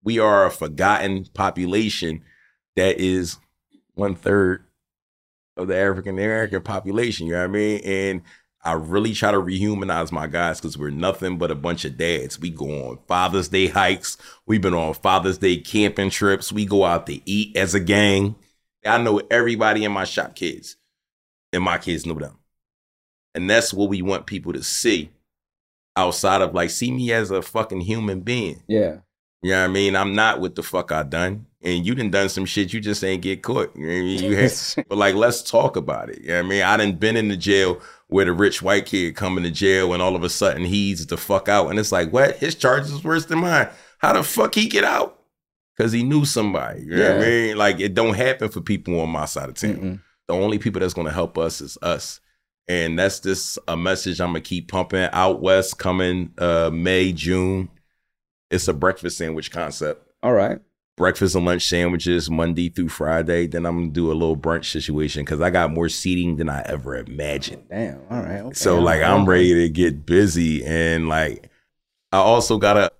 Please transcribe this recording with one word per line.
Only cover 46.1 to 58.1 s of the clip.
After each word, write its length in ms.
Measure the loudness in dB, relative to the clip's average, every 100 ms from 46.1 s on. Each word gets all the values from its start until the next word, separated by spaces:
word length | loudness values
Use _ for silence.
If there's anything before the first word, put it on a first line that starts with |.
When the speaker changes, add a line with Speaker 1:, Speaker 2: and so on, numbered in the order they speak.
| 2
Speaker 1:
somebody. 560 | 2 0 0 -2 -4 -8
You 160 | -4 2
know 180 | 2
what 80 | 4
I 60 | 2
Speaker 2:
Yeah. 180 | 2 0
Speaker 1:
mean? 100 | 2
Like, 200 | 2 2
it 160 | -2
don't 200 | 2 2
happen 340 | 2 0 0 -4
for 140 | -6
people 360 | -4 -4 -2 -2
on 120 | -2
my 160 | -4 -6
side 240 | -6 -10
of 40 |
town. 220 | -6 -4 -4
Speaker 2:
Mm-mm. 240 | -6 -8 _ _ -4
Speaker 1:
The 80 |
only 240 | 0 0 0
people 220 | -2 -2
that's 140 | -2
gonna 180 | -2 -4
help 240 | -4 -4 -2
us 240 | -4 -4
is 180 | -14 -8
us. 380 | -4 -4 -6 -16 _ _ _ _ -4
And 300 | -2 0 0
that's 220 | 0 0
just 380 | -4 -4 -4 -8 -6
a 80 | -2
message 440 | -2 -2 -4 -2
I'ma 200 | -2 -4
keep 260 | -4 -8 -4
pumping. 400 | -4 -2 -2 0
Out 280 | 2 2 2
West 380 | 4 4 2 -4
coming, 540 | -2 0 0 0 -4 -2
uh, 320 | 2 2 2
May, 400 | 0 2 2 2
June. 560 | 0 0 0 0 -2 -6 _ _ _ _